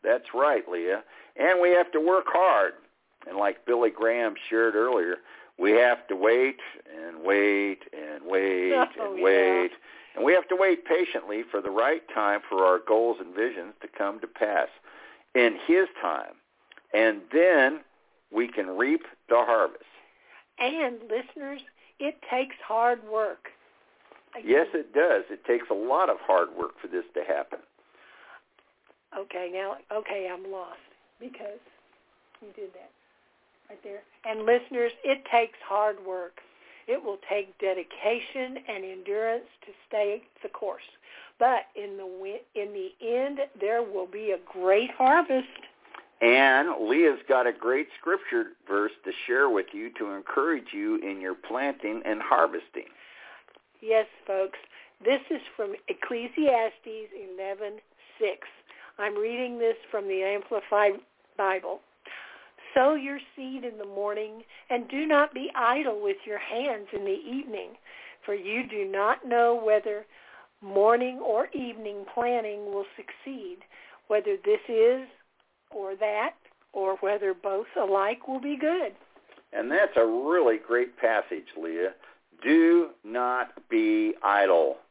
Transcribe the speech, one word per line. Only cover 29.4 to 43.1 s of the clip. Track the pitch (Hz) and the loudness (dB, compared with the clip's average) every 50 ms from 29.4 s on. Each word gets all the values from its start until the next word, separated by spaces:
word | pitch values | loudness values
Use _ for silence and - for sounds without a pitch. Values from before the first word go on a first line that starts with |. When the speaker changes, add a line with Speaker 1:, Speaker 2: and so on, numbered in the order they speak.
| 180 175 | -8 -8
Speaker 2:
now, | 180 190 196 196 - - - _ 208 | -8 -8 -8 -8 -10 -12 -12 _ -8
okay, | 214 208 - 196 202 185 180 | -8 -6 -6 -8 -6 -6 -8
I'm | 180 185 190 196 | -10 -10 -12 -12
lost | 190 190 180 170 - - _ _ _ _ _ _ _ _ | -12 -12 -12 -14 -16 -20 _ _ _ _ _ _ _ _
because | 233 254 254 - - 208 208 247 _ _ _ _ _ _ _ _ _ _ _ _ _ _ _ _ | -20 -18 -16 -14 -16 -16 -16 -16 _ _ _ _ _ _ _ _ _ _ _ _ _ _ _ _
you | 220 208 _ | -20 -20 _
did | - 202 185 | -16 -16 -16
that | _ 185 - - _ _ _ _ _ _ _ _ _ _ _ _ _ _ _ _ | _ -20 -20 -20 _ _ _ _ _ _ _ _ _ _ _ _ _ _ _ _
right | 208 190 _ | -20 -20 _
there. | 208 202 208 _ _ _ _ - | -16 -16 -16 _ _ _ _ -8
And | 226 220 220 214 | -8 -6 -2 2
listeners, | 220 240 240 240 - 269 240 240 233 - - - | 2 2 2 2 -4 -4 -2 -2 -2 -4 -4 -2
it | 277 277 277 269 - | -2 -2 -2 -2 2
takes | - 233 233 226 - - - | 2 2 2 2 -6 -18 -10
hard | - 196 208 214 214 202 196 190 | -4 -2 0 0 0 -2 -4 -10
work. | 190 185 185 175 175 _ - - _ _ _ _ - - - _ - | -10 -10 -10 -10 -12 _ -20 -20 _ _ _ _ -20 -20 -18 _ -4
It | 240 277 | -4 -4
will | 302 220 196 196 - - | -4 -8 -10 -10 -6 -4
take | 196 208 196 190 - _ | -4 -4 -4 -6 -10 _
dedication | 208 190 185 180 170 _ - - - 208 233 240 240 - - 269 254 254 262 262 - - | -2 -2 -2 -2 -6 _ -14 -4 -2 -2 -2 -2 -6 -10 -10 -10 -8 -8 -10 -12 -12 -10
and | 214 190 190 | -10 -10 -10
endurance | 190 190 185 185 202 202 214 226 226 226 240 - _ _ _ - | -12 -14 -12 -8 -6 -4 -2 -2 -2 -4 -4 -8 _ _ _ -20
to | - 196 _ _ | -20 -20 _ _
stay | _ - 214 208 202 208 214 - _ _ _ | _ -4 -2 -2 -2 -4 -6 -10 _ _ _
the | - 202 | -14 -14
course. | - - 220 196 170 - - - _ _ _ - - - - - _ _ | -10 -8 -8 -8 -8 -10 -16 -20 _ _ _ -20 -20 -20 -20 -20 _ _
But | 233 254 254 214 - _ _ | 2 2 2 0 -2 _ _
in | 208 208 202 196 196 | -12 -12 -10 -12 -12
the | 190 | -12
wi-, | 185 185 185 190 196 202 - - _ _ | -12 -12 -12 -12 -12 -12 -14 -16 _ _
in | 220 202 208 | -8 -8 -8
the | 208 196 185 190 - _ - | -8 -10 -10 -10 -12 _ -6
end, | 226 | -4